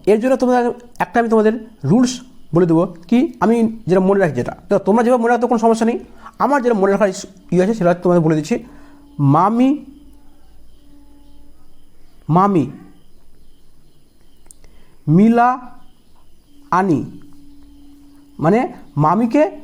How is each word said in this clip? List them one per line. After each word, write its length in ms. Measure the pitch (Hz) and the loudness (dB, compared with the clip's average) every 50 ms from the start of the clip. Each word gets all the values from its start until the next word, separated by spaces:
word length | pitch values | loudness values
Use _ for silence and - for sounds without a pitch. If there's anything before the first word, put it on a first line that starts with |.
| - | 0
এর 140 | 185 214 220 | 0 0 2
জন্য 160 | 226 262 269 | 2 0 0
তোমরা 360 | 254 262 247 247 247 240 240 233 - - - - - | 0 0 0 0 0 0 -2 -6 -8 -14 -14 -8 -8
একটা 220 | - - - 240 | -6 -2 -2 -2
আমি 80 | 233 220 | 0 2
তোমাদের 400 | 226 220 214 220 226 226 - - - - - | 2 2 2 2 0 -2 -8 -14 -14 -6 -2
রুলস 360 | 135 190 254 247 247 - - - - - - - - 151 | 2 2 2 2 0 -2 -6 -14 -20 -20 -20 -10 -2 0
বলে 120 | 175 185 | 0 2
দেবো, 200 | 165 165 165 185 | 2 2 0 0
কি 460 | 190 - - - - 233 247 311 330 - - | -2 -6 -10 -6 -2 0 0 0 0 -2 -2
আমি 380 | 180 214 233 233 226 226 - - - | 0 0 2 2 0 -2 -4 -6 -4
যেটা 140 | 156 185 190 | 0 0 2
মনে 200 | 185 190 202 202 | 2 2 2 2
রাখি 140 | 190 156 127 | 0 0 -2
যেটা। 220 | 123 - - - - - - | -4 -6 -6 -8 -10 -6 -2
দেখো 160 | 202 196 202 | -2 -2 0
তোমরা 180 | 196 208 240 | 0 0 2
যেভাবে 200 | 226 240 254 240 | 2 2 2 2
মনে 100 | 226 233 | 2 0
রাখতে 140 | 247 233 247 | 0 0 0
কোনো 120 | 240 247 226 | 0 0 2
সমস্যা 280 | 220 226 226 226 233 | 2 2 2 2 0
নেই, 120 | 226 254 - - - - - - - - - | -2 -2 -4 -8 -14 -20 -20 -20 -14 -8 -4
আমার 240 | 190 247 285 277 | -2 0 0 0
যেটা 120 | 226 240 226 | 0 0 0
মনে 180 | 196 190 196 | 2 2 2
রাখার 160 | 196 202 220 190 190 - - - - - - - | 2 2 0 0 -2 -4 -12 -18 -20 -18 -8 -2
ইয়ে 100 | 175 180 | 0 0
আছে 120 | 185 208 233 | 0 0 0
সেটা 200 | 226 170 170 175 | 0 0 0 0
তোমাদের 280 | 175 - 180 175 175 | 0 0 2 2 2
বলে 140 | 156 165 160 | 2 2 0
দিচ্ছি। 280 | 156 151 - 233 233 - - - - - - - - - - - - | 0 -2 -4 -6 -6 -6 -12 -20 -20 -20 -20 -20 -20 -20 -14 -6 -2
মামি, 680 | 143 139 143 160 180 208 233 240 254 269 294 294 - - - - - - - - - - - - - - - - - - - - - - - - - - - - - - - - - - - - - - - - - - - - - - - - - - | 2 2 4 4 2 2 2 2 2 0 0 -2 -6 -14 -20 -20 -20 -20 -20 -20 -20 -20 -20 -20 -20 -20 -20 -20 -20 -20 -20 -20 -20 -20 -20 -20 -20 -20 -20 -20 -20 -20 -20 -20 -20 -20 -20 -20 -20 -20 -20 -20 -20 -20 -20 -20 -20 -20 -20 -12 -4 0
মামি, 420 | 151 180 196 202 196 160 127 - - - - - - - - - - - - - - - - - - - - - - - - - - - - _ _ - - - - - - - - - - - - - - - - - - 147 | 0 2 2 2 2 0 -2 -2 -8 -16 -20 -20 -20 -20 -20 -20 -20 -20 -20 -20 -20 -20 -20 -20 -20 -20 -20 -20 -20 -20 -20 -20 -20 -20 -20 _ _ -20 -20 -20 -20 -20 -20 -20 -20 -20 -20 -20 -20 -20 -20 -20 -20 -8 -2 0
মিলা 400 | 156 180 214 226 233 233 240 247 254 262 - - - - - - - _ _ - - - - - - - _ _ - - - - | 2 4 4 4 4 2 2 0 0 -4 -8 -16 -20 -20 -20 -20 -20 _ _ -20 -20 -20 -20 -20 -20 -20 _ _ -20 -16 -8 -4
আনি, 340 | - 185 196 190 151 117 92 - - - - - - - - - - - - - - - - - - - - - - - - - - - | -2 0 0 0 0 -2 -2 -6 -12 -18 -20 -20 -20 -20 -20 -20 -20 -20 -20 -20 -20 -20 -20 -20 -20 -20 -20 -20 -20 -20 -20 -20 -10 -2
মানে 340 | 131 165 208 240 262 - - - - - - | 0 2 2 2 0 -4 -8 -12 -18 -10 -4
মামিকে 540 | 143 151 156 180 214 247 226 - 294 311 392 - - | 0 0 0 0 0 0 0 2 0 0 0 -2 -10